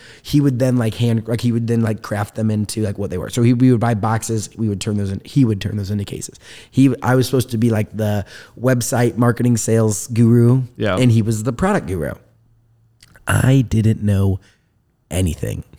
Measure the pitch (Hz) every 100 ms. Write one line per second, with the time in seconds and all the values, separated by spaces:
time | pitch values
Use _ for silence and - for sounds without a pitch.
0 | - - - 143 143 120 131 123 110 104
1 | 120 113 107 117 120 117 117 117 110 104
2 | - 104 98 - 110 107 104 - 104 101
3 | 101 92 - - 120 123 127 120 117 110
4 | 110 113 - 113 95 - 110 95 107 104
5 | 98 98 - 143 117 101 98 104 95 104
6 | 98 - - - - - - - 135 -
7 | - 131 123 131 - 110 117 107 101 104
8 | 104 104 - - - - 123 123 - 120
9 | 120 110 120 117 123 117 - 113 110 104
10 | - 117 117 120 117 131 123 - 107 92
11 | 127 113 107 107 113 117 190 202 - 92
12 | 71 - _ _ _ _ _ _ _ _
13 | _ - - 101 123 135 110 110 107 101
14 | 104 98 98 92 _ _ _ _ _ _
15 | - 90 90 - 55 50 -